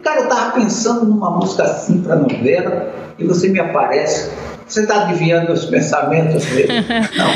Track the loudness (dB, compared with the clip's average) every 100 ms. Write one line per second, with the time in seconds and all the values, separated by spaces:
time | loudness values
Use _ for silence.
0 | -2 0 2 0 0 0 0 0 0 2
1 | 2 2 2 0 -2 0 0 -2 0 0
2 | 2 2 2 0 2 2 0 -4 -6 -10
3 | -14 -6 0 2 2 0 0 0 0 0
4 | 0 -2 -4 -10 -12 -14 -8 -4 0 0
5 | 0 0 2 2 2 -2 0 -2 0 0
6 | 0 0 2 0 0 0 2 0 0 -2
7 | -2 0 0